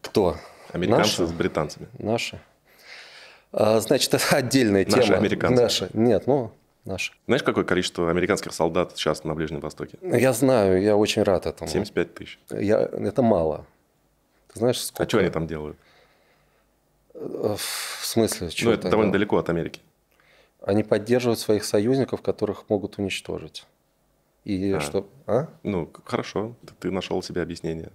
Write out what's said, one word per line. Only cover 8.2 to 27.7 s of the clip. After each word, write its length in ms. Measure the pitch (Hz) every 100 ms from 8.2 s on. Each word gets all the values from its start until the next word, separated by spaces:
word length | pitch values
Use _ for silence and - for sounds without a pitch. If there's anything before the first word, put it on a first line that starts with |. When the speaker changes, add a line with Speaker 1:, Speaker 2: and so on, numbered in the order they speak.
| 90 90 -
Speaker 2:
солдат 380 | - 82 87 85 -
сейчас 260 | 78 78
на 100 | 78
Ближнем 260 | 78 78 76
Востоке? 380 | 76 - 73 -
Speaker 1:
Я 320 | 185 123 131
знаю, 480 | 117 131 127 98 92
я 160 | 101 104
очень 260 | 104 -
рад 220 | 101 87
этому. 240 | 82 - 82
Speaker 2:
Семьдесят 220 | 85 -
пять 220 | - 85
тысяч. 240 | - - - -
Speaker 1:
Я, 280 | 110 104 107
это 400 | - - 104 95
мало. 460 | 117 98 80 76 - _ _ _ _ _ _ _ _
Ты 60 | -
знаешь, 200 | 120 117
сколько? 220 | - -
Speaker 2:
А 40 | -
чё 120 | 110
они 100 | 87
там 180 | 80 80
делают? 300 | 80 76 - _ _ _ _ _ _ _ _ _ _ _ _ _
Speaker 1:
Э, 440 | - 151 - 107 104
в 480 | - - - - -
смысле, 420 | - 107 - 85
чё 200 | - 117
Speaker 2:
Ну, 40 |
это 100 | 104
Speaker 1:
там 60 | 90
Speaker 2:
довольно 180 | 107 104
Speaker 1:
делают? 80 | 98
Speaker 2:
далеко 160 | 104 95
от 140 | 80
Америки. 300 | 85 76 - _ _ _ _ _ _ _ _
Speaker 1:
Они 200 | - 104
поддерживают 560 | 107 110 104 123 123 110
своих 260 | - 104
союзников, 580 | - 107 107 135 113 95
которых 420 | - 92 104 95 -
могут 300 | 104 95 -
уничтожить. 680 | 98 - - 85 80 - - _ _ _ _ _ _ _
И 280 | - 95 98
Speaker 2:
А. 80 | 95
Speaker 1:
что? 260 | 73 98 95 - -
А? 180 | 107 160 -
Speaker 2:
Ну, 240 | - 95 78
к-, 140 | -
хорошо, 500 | - 117 - 95 107 120 -
ты, 60 | -
ты 100 | 90
нашёл 320 | 92 - 92
себе 180 | - 90
объяснение. 480 | 82 85 82